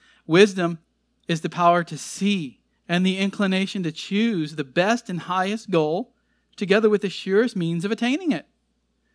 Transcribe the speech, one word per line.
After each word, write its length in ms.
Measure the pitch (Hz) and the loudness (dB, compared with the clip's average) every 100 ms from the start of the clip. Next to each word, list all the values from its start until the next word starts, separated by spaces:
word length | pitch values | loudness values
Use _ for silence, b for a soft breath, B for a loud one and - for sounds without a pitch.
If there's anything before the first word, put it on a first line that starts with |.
| b b b | b b b
"Wisdom 540 | 165 208 190 175 165 _ _ _ _ - | 6 6 4 -4 -4 _ _ _ _ -6
is 120 | 165 | -4
the 80 | 175 | -4
power 360 | 165 175 175 | 0 4 4
to 120 | 165 151 | 0 -8
see 640 | - - 196 202 143 - _ _ - | -12 -4 -2 -2 -4 -12 _ _ -4
and 180 | 175 185 | 0 0
the 100 | 190 | 0
inclination 680 | 196 - 196 185 190 202 | -2 -2 -2 0 -2 -4
to 80 | 170 | -6
choose 640 | 147 - 202 233 196 151 156 | -8 -6 -2 0 0 -4 -6
the 80 | |
best 440 | 139 151 185 240 - | -4 0 2 0 -4
and 120 | 175 | -8
highest 500 | - 185 185 220 - | -4 -2 -2 -4 -2
goal 420 | 175 151 165 254 _ _ _ _ - | 0 2 -2 -6 _ _ _ _ -6
together 340 | 185 196 220 | 2 4 4
with 120 | 208 | 2
the 60 | 202 | -2
surest 460 | - - 196 247 | -8 -2 0 0
means 300 | 190 165 170 | 0 -2 -2
of 80 | 196 | -4
attaining 400 | 220 233 294 359 | -2 -2 -2 -2
it." 140 | 170 - _ _ _ _ _ _ | -4 -6 _ _ _ _ _ _